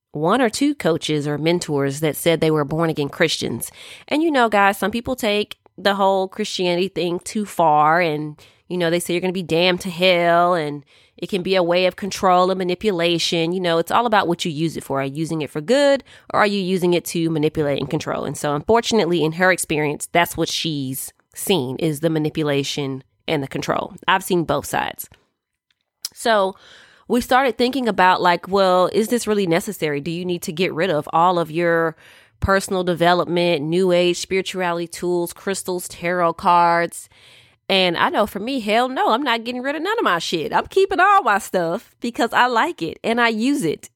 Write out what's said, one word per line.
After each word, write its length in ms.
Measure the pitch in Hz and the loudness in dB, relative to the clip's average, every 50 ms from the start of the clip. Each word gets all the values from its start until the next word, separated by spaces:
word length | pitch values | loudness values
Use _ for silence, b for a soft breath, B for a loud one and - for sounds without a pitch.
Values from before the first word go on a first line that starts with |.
| _ _ - | _ _ -8
one 280 | 151 156 170 214 262 | -2 0 2 2 2
or 80 | 262 214 | 2 0
two 260 | - - 277 294 285 | 0 0 0 0 0
coaches 540 | - - 165 165 - - - 151 147 143 147 | 0 0 0 0 0 -2 -2 -2 -2 -2 -4
or 80 | 147 | -4
mentors 640 | 143 151 165 175 175 - - 147 139 139 139 139 151 | -2 0 2 0 0 0 -2 -2 -2 0 -2 -2 -2
that 160 | 160 151 135 | -2 -4 -2
said 240 | - - 170 165 156 | -2 0 0 2 2
they 100 | 165 160 | 2 2
were 140 | 156 151 147 | 2 2 0
born 260 | 139 160 160 170 160 | -2 -2 -2 0 0
again 180 | 147 151 143 139 | 0 -2 -4 -4
Christians. 640 | - - 175 151 - - - - - 113 - - B B B B B B B B | -2 0 0 0 0 -2 -6 -6 -6 -8 -10 -12 B B B B B B B B
And, 140 | - 302 320 | -2 0 0
you 80 | 339 | 2
know, 180 | 294 262 233 226 | 2 4 2 4
guys, 300 | 214 202 202 196 202 - | 4 4 4 2 2 0
some 120 | 196 196 | -2 -4
people 240 | 208 233 - 262 254 | -4 -4 -4 -6 -6
take 440 | - - 208 208 208 208 - - _ _ _ _ | -4 -2 -2 0 0 -2 -4 -8 _ _ _ _
the 180 | - 185 202 202 | -4 0 0 2
whole 320 | 202 196 190 196 190 190 | 2 2 2 2 2 0
Christianity 600 | 190 - - 214 - - - 180 180 175 175 190 185 | -2 -4 -8 -8 -6 -4 -2 0 0 0 0 0 -2
thing 300 | - 156 170 175 175 185 | -2 -4 -4 -2 -4 -6
too 240 | - - - 214 208 | -6 -6 -6 -6 -6
far 560 | 190 - - 170 156 151 151 151 151 160 175 | -4 -2 2 2 4 6 6 4 4 4 4
and, 400 | 180 160 151 151 151 151 147 - b b b b b b | 2 0 0 -2 -6 -8 -10 -14 b b b b b b
you 100 | 175 180 | -4 -2
know, 100 | 170 165 | 0 0
they 100 | 170 175 | 0 0
say 140 | - - 175 | 0 -2 -4
you're 80 | 175 | -2
gonna 120 | 180 185 175 | -2 -2 -4
be 100 | 190 170 | -4 -4
damned 380 | 143 160 165 180 185 180 180 - | -2 0 2 4 4 2 0 -2
to 80 | 190 | -8
hell 640 | 170 165 180 185 180 170 175 170 170 170 175 175 180 | -4 2 4 4 4 4 4 4 4 4 4 4 2
and 300 | 170 151 147 143 143 - b b b b b b b | 0 -2 -4 -6 -8 -12 b b b b b b b
it 100 | 175 - | -10 -6
can 140 | 214 185 170 | -4 -4 0
be 120 | 190 190 | 0 2
a 80 | 185 175 | 2 2
way 240 | 170 175 180 185 | 2 2 2 2
of 100 | 180 180 | 2 0
control 540 | - 202 190 - - 202 185 180 180 185 185 | -2 -8 -8 -6 0 2 4 6 6 4 2
and 80 | 190 185 | 0 -2
manipulation. 920 | 185 175 180 - - 214 190 170 170 175 170 165 - - 180 165 165 165 180 | -2 -2 -2 -2 -2 -2 0 2 2 2 2 0 0 0 0 0 0 0 -2
You 80 | 190 | -2
know, 180 | 180 170 165 165 | 0 0 2 0
it's 120 | 170 - | 0 2
all 160 | - 226 240 | 2 2 2
about 200 | 240 214 196 - | 2 2 2 2
what 180 | 165 170 - - | 2 -2 -2 -2
you 60 | 180 | -4
use 260 | 147 147 165 160 139 | -2 -2 -2 -2 -2
it 80 | 165 - | -4 -8
for. 160 | - 135 135 | -6 -4 -4
Are 40 | 135 | -4
you 100 | 139 139 | -4 -4
using 280 | 156 160 143 165 156 147 | -6 -6 -4 -4 -4 -6
it 80 | 123 | -6
for 100 | - 156 | -6 -6
good 420 | 151 170 247 285 285 277 277 254 - B B B B B - | -2 0 2 4 4 4 2 2 -2 B B B B B 2
or 80 | - | 2
are 60 | 208 | 2
you 140 | 202 202 202 | 2 2 0
using 340 | 185 175 190 180 180 175 175 | -2 0 0 2 2 2 2
it 100 | 170 - | 2 0
to 240 | - - 175 165 165 | -2 -4 -2 -2 0
manipulate 480 | 160 151 147 156 - 160 147 143 139 - | 0 0 0 0 0 0 -2 0 0 -2
and 100 | - 147 | -4 -4
control? 340 | 160 156 - 147 - - - | -4 -4 -4 -4 -6 -6 -6
And 120 | - 151 | -6 -8
so, 180 | - - 147 143 | -6 -4 -4 -4
unfortunately, 680 | 147 - - 226 233 233 - 240 214 180 165 175 165 147 | -2 0 2 2 2 2 2 2 2 2 2 2 0 0
in 100 | 156 160 | 0 0
her 200 | 170 185 185 180 | 2 2 2 2
experience, 560 | - - - 160 151 151 147 151 - - - - | 2 0 -2 -2 0 0 -2 -2 -4 -6 -2 2
that's 240 | 175 170 - - | 2 2 2 0
what 120 | 160 165 - | -4 -4 -2
she's 640 | - - - 165 151 143 135 131 135 - - - - _ _ _ - | -2 -4 -4 -4 -4 -4 -6 -6 -8 -8 -10 -12 -14 _ _ _ -16
seen 420 | - - - 196 160 127 131 131 | -8 -2 0 0 0 0 -2 -4
is 240 | - - 160 151 143 | -2 -2 -2 -2 -2
the 100 | 160 165 | -2 -2
manipulation 920 | 160 156 151 151 - 156 156 147 143 139 135 - - 151 139 135 135 135 - _ _ _ - - | 0 0 -2 -2 -2 -2 -2 0 0 0 -2 -2 -4 -6 -6 -6 -6 -8 -12 _ _ _ -8 -4
and 140 | 165 143 135 | -4 -4 -4
the 60 | - | -4
control. 460 | - - - - - - - - 190 - - - | -8 -8 -4 -2 -2 -2 -4 -6 -10 -8 0 0
I've 160 | 185 190 - | 0 0 0
seen 200 | - 190 175 156 | 0 -2 0 0
both 220 | - 143 143 - | 0 -2 -2 -4
sides. 420 | - - - - - - - - - _ _ _ _ _ _ _ _ _ _ _ _ _ _ _ _ _ _ - - _ | -4 -4 -4 -4 -4 -8 -10 -14 -18 _ _ _ _ _ _ _ _ _ _ _ _ _ _ _ _ _ _ -16 -16 _
So 440 | - - 240 220 208 190 190 190 B B B B B B B B B B B | -6 -2 0 2 2 2 0 -4 B B B B B B B B B B B
we 120 | 226 247 | -2 0
started 360 | 240 - 254 254 277 254 - | 0 2 2 2 2 2 0
thinking 320 | - 247 247 254 277 247 226 | 0 0 0 0 -2 -2 -2
about, 320 | 185 185 185 180 180 - | 2 4 4 4 4 4
like, 280 | - 180 175 175 - 185 | 2 2 2 0 -2 -2
well, 420 | 190 202 190 185 180 180 180 - - | 0 2 4 4 4 4 2 2 2
is 160 | 196 220 214 | 0 0 0
this 180 | 247 233 - | 0 -2 0
really 200 | 214 214 202 196 | 0 -2 0 0
necessary? 540 | 170 165 185 - 220 180 - 165 151 147 143 | 2 0 0 0 -4 -8 -6 -4 -4 -4 -4
Do 100 | 139 170 | -4 -6
you 140 | 165 175 185 | -6 -6 -4
need 180 | 180 175 170 - | -4 -6 -6 -6
to 100 | 196 156 | -8 -4
get 220 | 156 190 170 - | -2 -2 -2 -2
rid 160 | 151 175 196 | -2 -2 0
of 180 | 156 147 143 - - | 0 -2 -2 -2 0
all 260 | 160 170 185 180 170 | 2 2 2 2 2
of 120 | 165 156 | -2 -2
your 460 | 151 165 175 170 170 165 165 160 156 b b b b b b b b b | -2 -2 0 0 2 2 0 -2 -4 b b b b b b b b b
personal 440 | - - 196 190 - - 196 185 180 | -2 0 0 0 0 0 -2 -2 0
development, 760 | 180 175 160 170 175 180 175 156 - 170 175 175 175 175 139 143 | -2 0 2 4 4 4 4 2 0 0 0 2 2 0 0 -2
new 300 | 156 170 180 190 185 175 | -2 0 0 2 2 2
age 240 | 175 180 175 175 | 2 2 2 0
spirituality 720 | - - - 185 190 185 - - 185 185 175 170 175 175 170 | -2 -4 -4 -4 -4 -4 -4 -6 -6 -4 -4 -4 -4 -6 -10
tools, 440 | - - 185 175 180 175 170 170 - | -10 -6 -4 -2 -2 -2 -2 -4 -8
crystals, 560 | - - 196 190 - - - 180 180 - - | -10 -6 -6 -6 -6 -6 -6 -6 -6 -6 -10
tarot 460 | - - 170 170 180 180 175 165 165 | -12 -8 -4 -2 0 0 0 0 0
cards? 720 | - - 185 175 175 175 175 170 170 170 170 - - - - b b b b b b b b b b _ - | 0 2 4 4 6 6 4 4 2 0 -2 -4 -10 -18 -20 b b b b b b b b b b _ 0
And 280 | 190 190 185 180 170 | 2 2 2 2 2
I 140 | - 180 247 | 2 0 2
know 160 | 349 254 202 | 2 0 0
for 120 | 196 - 196 | 0 -2 -6
me, 220 | 202 247 277 262 | -6 -4 -4 -4
hell 280 | 196 214 208 233 247 262 | -2 0 2 2 2 0
no, 220 | 262 320 403 330 | 0 -2 0 0
I'm 120 | 214 240 302 | 0 0 0
not 220 | 262 233 233 220 | 0 -2 -2 -2
getting 160 | 240 247 247 | -6 -8 -6
rid 140 | 247 277 294 | -4 -6 -6
of 80 | 320 311 | -4 -4
none 160 | 403 453 480 | -4 -2 0
of 60 | 370 | 0
my 160 | 208 180 262 | 0 0 0
shit. 320 | - - 196 165 143 - 170 | -2 -2 -4 -4 -4 -2 -2
I'm 140 | 175 - - | -2 -2 0
keeping 320 | - 381 381 381 392 311 | 0 0 2 2 2 2
all 220 | 359 403 403 392 339 | 4 6 6 4 4
my 160 | 233 202 196 | 2 0 0
stuff 580 | - - - 185 170 165 170 233 - _ _ _ | 0 -2 -2 -2 -2 0 -2 -6 -8 _ _ _
because 320 | - 233 233 - 240 226 - | -8 -6 -4 -2 -2 0 2
I 140 | 202 247 | 2 2
like 340 | 254 247 226 262 339 339 - | 2 2 0 0 0 -2 -6
it 180 | 165 - - - - | -8 -8 -8 -6 -4
and 180 | 147 - 240 | -2 0 2
I 80 | 240 233 | 2 0
use 360 | 233 214 226 269 285 277 185 | 0 0 0 0 0 0 0
it 260 | 143 - - - - _ | -2 -4 -4 -8 -8 _